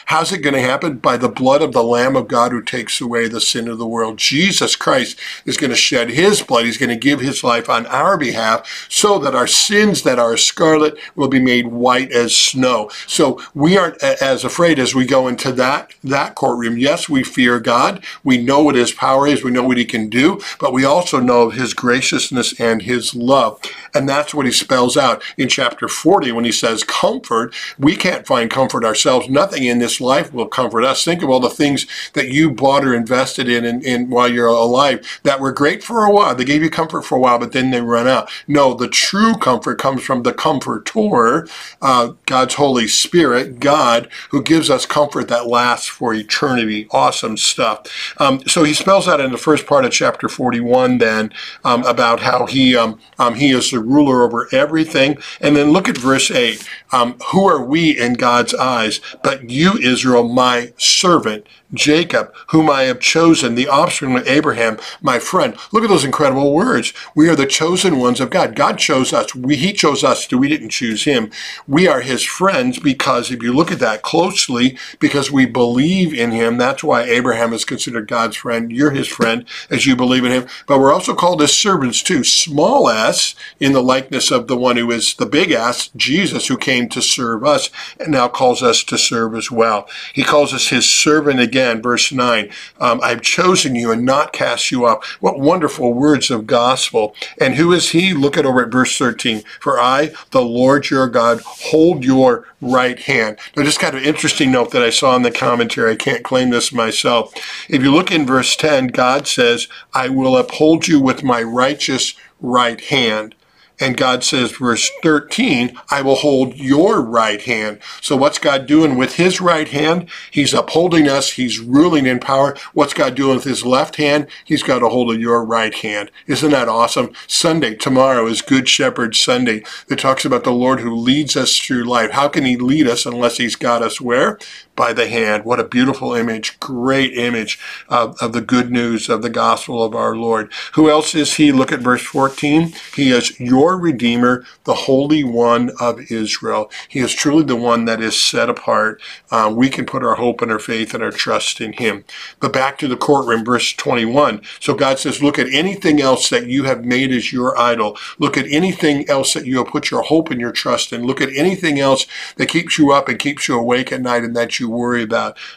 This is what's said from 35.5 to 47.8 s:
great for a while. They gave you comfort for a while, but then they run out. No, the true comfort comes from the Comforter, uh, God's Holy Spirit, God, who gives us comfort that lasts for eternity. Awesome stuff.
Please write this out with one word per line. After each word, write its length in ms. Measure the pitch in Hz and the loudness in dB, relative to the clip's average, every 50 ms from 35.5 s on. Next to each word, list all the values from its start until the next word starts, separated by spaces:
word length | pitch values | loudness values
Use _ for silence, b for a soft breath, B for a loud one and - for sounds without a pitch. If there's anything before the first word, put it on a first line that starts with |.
great 320 | 123 143 143 147 190 208 - | 0 0 0 0 0 -2 -6
for 220 | - 233 226 214 | -4 0 2 4
a 60 | 208 | 4
while. 240 | 202 202 202 156 123 | 6 6 4 4 2
They 100 | 123 127 | 0 0
gave 180 | 127 143 151 160 | 0 0 2 0
you 60 | 156 | 0
comfort 340 | - - 160 160 175 156 - | 0 -2 -4 -4 -4 -8 -6
for 140 | - 139 | -2 0
a 20 | 131 | 2
while, 200 | 127 123 123 120 | 4 4 2 2
but 120 | 120 113 | 0 -2
then 200 | - 131 127 131 | -2 0 0 0
they 100 | 127 120 | 0 0
run 260 | 120 117 117 117 117 | 0 0 0 2 2
out. 220 | 127 131 117 - B B B B | 2 2 0 -2 B B B B
No, 260 | B 147 147 139 131 120 | B 2 4 4 4 2
the 140 | 113 123 | 0 -4
true 480 | - - - - - - 196 220 226 226 | -2 0 0 0 0 2 2 4 4 2
comfort 420 | - - - 123 110 - 139 120 | 2 2 0 0 0 -2 -4 -4
comes 260 | - - 139 135 123 - | -2 -2 -2 -2 -2 -2
from 200 | - 135 123 120 | -2 -2 -2 -2
the 100 | 123 120 | -2 -2
Comforter, 1120 | - - 156 156 131 - 131 117 110 - - - 220 214 208 175 123 113 117 127 165 165 B B B B B B B | -2 0 -2 0 -2 -4 -6 -8 -8 -8 -6 -2 0 0 2 4 4 4 4 2 0 -2 B B B B B B B
uh, 300 | 131 135 127 123 117 117 87 _ - | 0 2 2 2 2 0 -4 _ -6
God's 300 | - 135 127 127 123 - | -2 0 0 0 0 0
Holy 320 | - 147 139 123 123 113 | 0 0 2 2 0 0
Spirit, 720 | 110 - - - - - 175 160 131 120 123 135 139 127 120 | 0 0 0 0 2 2 2 4 4 2 0 -2 -4 -6 -2
God, 480 | - 139 143 156 139 120 117 117 120 - B B B B | 0 2 2 4 4 4 2 0 0 -4 B B B B
who 120 | B 143 | B -2
gives 280 | 120 - 160 165 147 151 | 0 2 2 2 4 2
us 160 | 139 123 - | 0 0 0
comfort 420 | - - 147 147 143 - 131 123 | 0 0 0 0 0 -2 -6 -4
that 200 | - 123 120 120 | -2 -2 -2 0
lasts 400 | 117 120 120 120 123 120 - - | 0 0 2 2 2 0 -2 -4
for 260 | - - - 135 120 110 | -10 -10 -6 -4 -4 -4
eternity. 760 | 110 107 - - - 151 139 127 120 113 107 107 107 107 - | -4 -4 -4 -4 -2 0 0 0 0 -2 -2 -4 -6 -6 -2
Awesome 460 | - 135 131 127 - - - 113 110 | 0 2 2 2 0 -2 -6 -6 -6
stuff. 800 | 107 - - - - 127 113 98 - | -4 -4 -2 -2 0 -2 -2 -2 -4